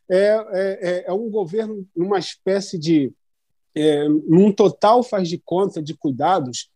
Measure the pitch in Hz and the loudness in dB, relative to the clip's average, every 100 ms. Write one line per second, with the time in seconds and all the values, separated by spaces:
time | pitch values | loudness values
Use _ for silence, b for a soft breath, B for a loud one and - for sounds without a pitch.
0 | _ 185 202 220 220 190 196 196 180 180 | _ 2 2 0 -2 -4 -4 -4 -4 -4
1 | - 190 226 208 175 208 220 214 185 - | -4 -6 -4 -4 -4 -4 -6 -8 -12 -6
2 | 185 196 156 - - 196 185 180 156 160 | -2 -2 -4 -8 -4 -4 -4 -8 0 2
3 | 131 - _ _ _ _ _ 156 151 147 | 2 -6 _ _ _ _ _ 0 2 2
4 | 147 151 - 165 208 202 196 - 208 240 | 2 0 4 6 6 4 2 4 4 4
5 | 247 208 180 170 - 175 196 - 151 160 | 2 -4 -4 -6 -4 -2 -2 -4 -10 -6
6 | 156 123 151 185 131 117 - | -6 -2 0 0 -2 -10 -14